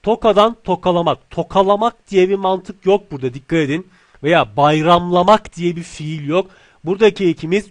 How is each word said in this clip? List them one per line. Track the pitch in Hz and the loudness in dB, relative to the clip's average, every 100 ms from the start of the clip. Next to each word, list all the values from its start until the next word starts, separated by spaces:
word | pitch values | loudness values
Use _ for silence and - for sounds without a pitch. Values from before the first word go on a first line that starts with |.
tokadan | - 220 226 196 214 233 | -4 0 2 4 2 0
tokalamak, | - 180 180 175 180 131 _ | -6 -4 -2 0 -2 -4 _
tokalamak | - 170 190 196 208 233 - _ | -10 -4 0 2 2 -2 -6 _
diye | 196 185 | 0 2
bir | |
mantık | 196 190 190 185 190 185 | 0 -2 -4 -6 -8 0
yok | 202 196 | 0 -2
burada, | 143 127 | -8 -8
dikkat | 123 - 165 | -8 -4 -2
edin. | 147 156 185 _ _ _ | -2 -4 -8 _ _ _
Veya | 139 170 120 104 | 0 0 0 0
bayramlamak | 143 156 156 175 175 180 180 214 208 - | 2 2 2 2 2 0 4 2 2 -6
diye | 175 170 | -4 -4
bir | |
fiil | 170 - 156 156 143 | -10 -12 -10 -8 -4
yok. | 170 190 _ _ _ | -4 -4 _ _ _
Buradaki | 151 196 214 202 185 | -8 2 2 2 -2
ekimiz | 160 156 190 208 | -2 -2 -2 -4